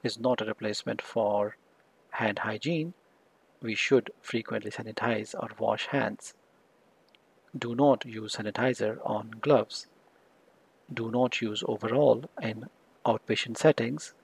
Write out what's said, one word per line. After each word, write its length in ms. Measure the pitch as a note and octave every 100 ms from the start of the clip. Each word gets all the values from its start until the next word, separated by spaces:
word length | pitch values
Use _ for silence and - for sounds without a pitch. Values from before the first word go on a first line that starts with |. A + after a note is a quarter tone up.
is 160 | A#2 A#2
not 220 | A#2+ B2
a 40 | A2
replacement 560 | A2 G#2+ G#2 - G#2+
for 540 | - - G#2 G#2 G#2 - _ _ _ _ _
hand 280 | - A2+ G2+
hygiene. 540 | G#2 G#2+ D3 E3+ E3 - _ _ _ _ _ _
We 140 | A2+ G#2+
should 360 | - C3 - -
frequently 500 | - A#2 A2+ A2 G#2+
sanitize 640 | - A#2 G#2+ A2+ A2 G#2+
or 160 | G3 A2+ A2
wash 300 | A2 G#2+ -
hands. 460 | C#3 A2 G#2+ - - _ _ _ _ _ _ _ _ _ _ _ B2+
Do 160 | A#2+
not 320 | A#2+ C#3+ B2+ B2+
use 300 | A2 G#2+ -
sanitizer 640 | G#2 - B2 B2 G#2+ A2+ -
on 300 | G#2+ A2+ A2+
gloves. 480 | C#3+ C3+ A2 - - _ _ _ _ _ _ _ _ _ _
Do 160 | A#2 A2+
not 320 | A#2+ B2+ -
use 220 | A2+ G#2 -
overall 580 | A2 A2+ B2+ C#3+ A#2 C#3+ -
in 240 | A2 A2 A2+ _ _ _ -
outpatient 520 | G#2+ - A2 - A2+
settings 560 | D#3+ D3 A#2 C#3+ - _